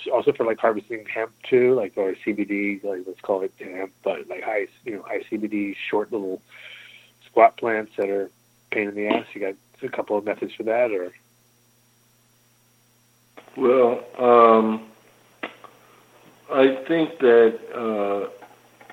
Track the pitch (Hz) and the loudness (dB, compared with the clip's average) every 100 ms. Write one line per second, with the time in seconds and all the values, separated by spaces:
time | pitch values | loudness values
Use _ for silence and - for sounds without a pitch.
0 | - 117 143 131 113 110 117 107 - 113 | 0 0 0 0 -2 0 0 -2 -6 -12
1 | 104 113 110 _ - 127 123 131 98 107 | -10 -8 -8 _ 0 4 4 2 0 -4
2 | 95 92 113 104 104 101 101 101 101 90 | -4 -4 -6 -4 -4 -4 -4 -6 -8 -8
3 | 92 90 - 95 95 - 95 92 95 _ | -10 -12 -4 -4 -4 -8 -14 -12 -12 _
4 | 98 78 80 - 120 107 95 _ 123 101 | -8 -8 -10 -10 -6 -6 -6 _ -12 -12
5 | - 107 - 107 107 104 101 98 - 104 | -10 -10 -8 -8 -6 -6 -8 -10 -6 -6
6 | 104 113 95 92 _ - - - - - | -4 -8 -8 -10 _ -20 -20 -20 -20 -20
7 | _ _ - 113 113 - 120 110 107 - | _ _ -4 4 4 4 -4 -4 -4 -6
8 | 98 101 95 _ _ _ _ 110 101 104 | -4 -4 -6 _ _ _ _ -6 -4 -4
9 | 104 117 - 104 95 98 _ _ 131 - | -6 -6 -12 -10 -10 -10 _ _ -10 -10
10 | - 104 104 98 95 - 110 117 123 98 | -6 -6 -4 -8 -10 -8 -4 -2 -2 -4
11 | 90 - _ _ _ _ _ _ _ _ | -8 -14 _ _ _ _ _ _ _ _
12 | _ _ _ _ _ _ _ _ _ _ | _ _ _ _ _ _ _ _ _ _
13 | _ _ _ - - 135 123 131 120 123 | _ _ _ -20 -20 0 2 4 4 2
14 | - - 123 120 117 113 110 110 - - | -6 0 6 8 10 8 4 -2 -8 -20
15 | _ _ _ _ - - - _ _ _ | _ _ _ _ -16 -16 -20 _ _ _
16 | _ _ _ _ - 135 135 131 - 165 | _ _ _ _ -4 2 4 2 -2 -2
17 | 156 - 127 117 113 113 - 131 113 107 | -2 2 6 8 6 2 -8 -8 -4 -2
18 | 101 101 98 - - - _ _ - | -2 -4 -6 -12 -20 -20 _ _ -20